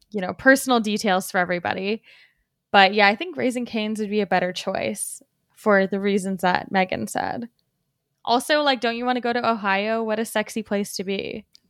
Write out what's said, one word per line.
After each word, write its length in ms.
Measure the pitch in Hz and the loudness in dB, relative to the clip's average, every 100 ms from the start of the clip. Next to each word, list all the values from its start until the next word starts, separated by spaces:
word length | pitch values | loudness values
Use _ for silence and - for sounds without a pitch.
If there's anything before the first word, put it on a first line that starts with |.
| _ | _
you 100 | 208 | -8
know, 140 | 180 | -6
personal 460 | 190 262 269 262 240 | 2 6 6 4 0
details 500 | 214 208 214 185 - | 0 0 0 0 0
for 80 | 190 | -2
everybody. 640 | 175 175 202 - 190 220 - - _ _ _ _ _ | 0 0 -2 -2 -2 -4 -8 -20 _ _ _ _ _
But 200 | 202 190 | 6 6
yeah, 140 | 208 202 | 6 4
I 80 | |
think 220 | 220 359 277 | 4 -4 -4
Raising 300 | 247 247 240 | -2 -2 -4
Cane's 340 | 226 214 214 | -4 -4 -4
would 100 | 208 | -2
be 100 | 208 | -2
a 60 | 196 | 0
better 260 | 180 180 | 0 0
choice 720 | 180 - 190 - 208 - - _ _ _ | -4 -4 -4 -4 -6 -8 -12 _ _ _
for 320 | _ 220 196 190 | _ 2 4 4
the 140 | 202 | 0
reasons 420 | 202 196 185 190 | 0 0 0 -2
that 300 | 180 - - | 0 0 0
Megan 340 | 190 185 - 214 | 0 0 -2 -4
said. 420 | - - - 233 _ _ _ _ _ _ _ | -4 -4 -6 -10 _ _ _ _ _ _ _
Also, 380 | - 240 - 302 | -2 0 2 2
like, 180 | 294 262 | 2 0
don't 160 | 233 233 | -2 -2
you 80 | |
wanna 160 | 247 247 | -2 -2
go 120 | 240 | -2
to 160 | 240 233 | 0 0
Ohio? 540 | 226 202 196 214 226 | 0 0 0 0 -2
What 160 | 226 214 | -2 -4
a 60 | |
sexy 400 | 226 214 208 226 | -2 -4 -4 -6
place 320 | 214 202 202 - | -4 -4 -4 -6
to 80 | |
be. 400 | 190 196 - 214 - _ | -6 -6 -6 -10 -14 _